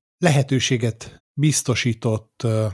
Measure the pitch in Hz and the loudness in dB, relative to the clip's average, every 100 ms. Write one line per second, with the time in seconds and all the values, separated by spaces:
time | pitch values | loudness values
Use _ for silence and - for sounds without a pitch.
0 | _ - 170 143 135 131 - 127 117 - | _ -2 2 2 2 0 0 0 -2 -4
1 | - - _ - 151 143 - 117 123 110 | -12 -20 _ -2 0 0 0 0 0 -2
2 | 120 110 - - 117 110 107 | -2 -2 -6 -6 -2 0 -2